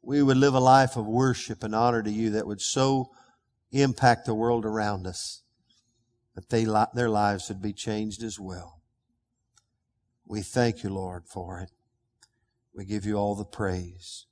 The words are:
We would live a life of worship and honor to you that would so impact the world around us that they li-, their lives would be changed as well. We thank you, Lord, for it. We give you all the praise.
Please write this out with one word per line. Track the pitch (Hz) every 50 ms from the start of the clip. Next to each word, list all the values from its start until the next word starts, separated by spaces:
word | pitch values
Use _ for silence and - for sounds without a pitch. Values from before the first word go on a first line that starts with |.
| -
We | 117 139 147 143
would | 135 135
live | 127 139 143 131
a | 131
life | 127 131 131 135 135 127 -
of | 120 107
worship | 104 110 123 131 131 123 - - - 113 - -
and | 110 107
honor | 110 117 120 120 113 104
to | 107
you | 107 107 113 110
that | 104 107 110
would | - 104 98
so | - - - 139 131 135 135 135 123 - - _ _ _ _ _ _ _ _ _ _ _ -
impact | 139 139 135 120 - 135 123 117 110 -
the | - 110
world | 107 113 117 120 117 107
around | 110 107 110 107 104 104 95 90
us | 92 87 - - - - - _ _ _ _ _ _ _ _ _ _ _ _ _ _ _ _ _ _ _
that | - 92 _
they | 120 113 113
li-, | 110 110 107 107 - -
their | 120 123 117
lives | 110 104 104 104 101 95 - -
would | 101 95
be | 95 104 101
changed | - - - 107 107 107 107 101 - 113
as | 113 98 101
well. | 98 92 92 85 87 87 - _ _ _ _ _ _ _ _ _ _ _ _ _ _ _ _ _ _ _ _ _ _ _ _ _ _ _ _ _ _
We | - 107 107 98
thank | - - 127 120 117 113 - -
you, | 101
Lord, | 98 95 95 92 90 87 85
for | _ - 95 90 87 92 90
it. | 95 - _ _ _ _ _ _ _ _ _ _ _ _ _ _ _ _ _ _ _ _ _
We | - -
give | 92 104 107 92
you | 104 104
all | 104 101 104 104
the | 101 104
praise. | - - - 107 95 92 92 90 87 90 90 - - - - - _